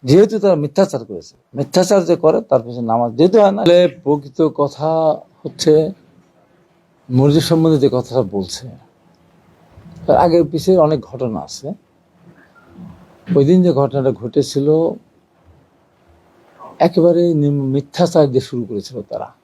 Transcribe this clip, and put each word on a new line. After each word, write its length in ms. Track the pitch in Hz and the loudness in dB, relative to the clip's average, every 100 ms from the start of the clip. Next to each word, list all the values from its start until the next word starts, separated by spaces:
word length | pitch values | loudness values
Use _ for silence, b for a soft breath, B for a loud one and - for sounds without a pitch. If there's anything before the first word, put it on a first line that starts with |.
যেহেতু 360 | 127 160 208 214 | 4 4 4 2
তারা 160 | 196 165 | 0 0
মিথ্যাচার 500 | 147 - 190 135 113 | -2 -2 -2 -2 -10
করেছে। 300 | 92 - _ _ 127 | -16 -16 _ _ -10
মিথ্যাচার 500 | 139 180 185 202 170 | -2 0 2 0 2
যে 100 | 165 | 0
করে 260 | 156 190 | 2 0
তার 180 | 226 131 | 0 -2
পিছনে 220 | 117 123 | -2 -10
নামাজ 320 | 117 117 120 | -4 -2 -2
যেহেতু 280 | 117 175 214 | 0 2 4
হয় 100 | 202 | 2
না। 60 | 196 | 2
তাহলে 300 | 170 175 180 - | 2 4 2 -2
প্রকৃত 460 | 139 147 139 - 156 - | -4 -4 -4 -4 -4 -2
কথা 580 | 143 - 156 160 160 - - _ | -4 -4 -4 -2 -2 -2 -8 _
হচ্ছে 480 | 156 - - 151 160 196 _ _ _ _ _ _ _ _ _ _ _ | -16 -4 2 2 2 -8 _ _ _ _ _ _ _ _ _ _ _
মসজিদ 300 | 127 143 151 | 2 4 2
সম্বন্ধে 360 | - 165 160 156 | 0 0 2 2
যে 120 | 131 | 0
কথাটা 300 | 127 120 120 | -2 -4 -4
বলছে, 460 | 101 101 90 - 127 - _ _ _ _ _ _ _ _ _ - - - - | -4 -6 -8 -12 -16 -20 _ _ _ _ _ _ _ _ _ -20 -20 -12 0
তার 120 | 147 | 2
আগে 260 | 175 170 | 4 2
পিছে 340 | 165 160 185 185 | 0 -2 0 2
অনেক 220 | 151 151 | 2 0
ঘটনা 400 | - 127 127 101 | -6 -8 -6 -6
আছে। 340 | 67 - 139 202 _ _ _ _ - _ _ _ _ - - - _ _ - 170 | -10 -14 -14 -16 _ _ _ _ -20 _ _ _ _ -20 -20 -20 _ _ -2 0
ওই 100 | 139 | 4
দিন 180 | 185 | 4
যে 100 | 180 | 4
ঘটনাটা 380 | 139 139 139 131 | 0 -2 -2 -2
ঘটেছিল, 580 | 107 117 143 135 139 143 156 165 - _ _ _ _ _ _ _ _ _ _ _ _ _ _ _ _ - - | -4 -4 -4 -4 -4 0 0 0 -6 _ _ _ _ _ _ _ _ _ _ _ _ _ _ _ _ -20 -2
একেবারে 540 | 170 175 170 170 175 | 0 2 2 2 0
নিম-, 300 | 156 143 143 | 0 0 -2
মিথ্যাচার 640 | 135 135 139 - 170 170 147 | -2 -4 -6 -4 0 2 2
দিয়ে 140 | 127 | 0
শুরু 220 | 127 123 | -4 -10
করেছিল 380 | 107 104 98 123 101 | -8 -10 -10 -14 -12
তারা। 220 | 110 104 _ | -12 -14 _